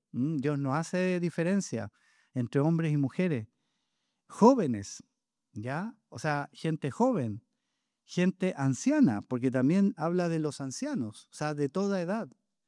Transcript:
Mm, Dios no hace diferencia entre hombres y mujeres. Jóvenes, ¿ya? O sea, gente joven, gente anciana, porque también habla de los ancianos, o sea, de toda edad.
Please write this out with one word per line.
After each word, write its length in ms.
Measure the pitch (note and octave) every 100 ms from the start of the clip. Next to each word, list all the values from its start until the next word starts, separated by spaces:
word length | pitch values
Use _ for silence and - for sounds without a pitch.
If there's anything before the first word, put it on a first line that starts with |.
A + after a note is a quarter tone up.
| _
Mm, 260 | A#2 C#3+ D#3
Dios 220 | C#3 C#3+
no 160 | C#3 D3
hace 440 | E3 F3+ F#3 F3+
diferencia 720 | E3+ - E3 G3+ - A2+ G#2 _ _ _ _
entre 260 | C3 A#2 C#3+
hombres 320 | D3+ E3 E3
y 60 | D3+
mujeres. 500 | C3+ - F#3 B2+ G#2+ _ _ _ _ _ _ _ -
Jóvenes, 760 | - A3 C4+ D3+ G#2+ G2 - - _ _ _ _
¿ya? 420 | G#2+ A#2+ D3 G#3+ - _
O 100 | A#2
sea, 300 | D#3 D3 C#3
gente 400 | - D#3+ D#3+ C#3
joven, 520 | - B3+ G#3+ A#2 G#2+ _ _ _ _ _ _
gente 500 | - - F#3 - F#3 C#3+
anciana, 640 | C3+ B2+ B3+ D4+ G3 G#2
porque 280 | - B2 B2+
también 440 | B2+ C3 F#3+ G3 -
habla 320 | D#3+ F3+ F3
de 100 | D#3+
los 220 | D3+ C3
ancianos, 680 | C3+ - C#4+ A#3+ A2 - -
o 20 |
sea, 200 | - D3+
de 160 | D3 C#3
toda 320 | F#3 G3+ G3
edad. 260 | E3+ A3 C#3+ - _ _